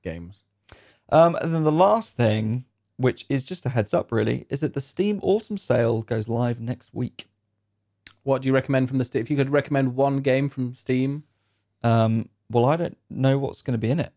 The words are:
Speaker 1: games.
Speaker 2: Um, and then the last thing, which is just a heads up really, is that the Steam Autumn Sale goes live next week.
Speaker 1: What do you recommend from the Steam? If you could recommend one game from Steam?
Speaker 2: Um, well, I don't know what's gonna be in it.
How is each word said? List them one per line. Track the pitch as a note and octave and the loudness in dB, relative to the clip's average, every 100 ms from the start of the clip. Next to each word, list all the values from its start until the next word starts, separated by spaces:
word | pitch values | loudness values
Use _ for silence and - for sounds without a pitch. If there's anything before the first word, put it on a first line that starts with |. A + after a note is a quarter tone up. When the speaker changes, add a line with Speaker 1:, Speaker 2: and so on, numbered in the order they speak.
Speaker 1:
games. | F#2 E2 F2 G2 _ _ - - _ _ _ | -10 -10 -14 -18 _ _ -20 -20 _ _ _
Speaker 2:
Um, | D3+ E3+ E3+ | 4 4 4
and | E3 | -2
then | E3 | 0
the | D#3 | 2
last | D3+ F#3+ A3 - - | 4 4 4 -2 0
thing, | A#2 G#2+ A2 A#2+ B2 _ _ - | 2 2 0 -4 -6 _ _ -2
which | B2+ - - | -2 -2 -4
is | C#3 | -4
just | C3 F#3 | -4 -8
a | B2 | -4
heads | A#2 G#2 | -2 0
up | F3 - | -2 0
really, | A2+ G#2+ B2 - | -2 0 -2 -6
is | C#3 | -6
that | D3+ | -4
the | - | -6
Steam | - - G3+ G#3 | -10 -4 -2 -2
Autumn | - G3+ - G#3 | 0 -2 -2 -12
Sale | - A#2+ A#2 A2+ | -2 0 2 0
goes | A2 A2+ G#2+ | -2 -4 -2
live | A#2 B2 A#2+ | -2 -2 -4
next | A#2 B2+ - | -6 -10 -10
week. | - B2 - - _ _ _ _ _ _ _ - _ | -8 -8 -8 -20 _ _ _ _ _ _ _ -20 _
Speaker 1:
What | - C3 | -2 -2
do | C3 | 2
you | |
recommend | C3 B2+ C3+ B2+ | 0 2 0 0
from | C3 | -2
the | |
Steam? | B2 C3+ | -2 -4
If | A#2 | -2
you | C#3+ | 0
could | C3+ | 2
recommend | C#3+ C#3 C#3 C3 | 0 0 0 0
one | B2 C#3 C#3 | 2 0 2
game | C#3 C3 C#3 | 0 0 0
from | - B2 | -4 -6
Steam? | B2 - B2+ C3 C#3+ D3 _ _ _ _ _ | -8 -2 0 0 -4 -12 _ _ _ _ _
Speaker 2:
Um, | A#2 A2+ A2+ A2+ - _ _ | 2 4 4 2 -2 _ _
well, | A#2+ | 2
I | B2 | 2
don't | E3 E3+ - _ | 2 -2 -8 _
know | - C3 C#3 | -2 0 2
what's | C#3 - | -2 -8
gonna | - A#2+ | -4 -2
be | A2+ | 0
in | D#3 | 0
it. | C#3+ | -2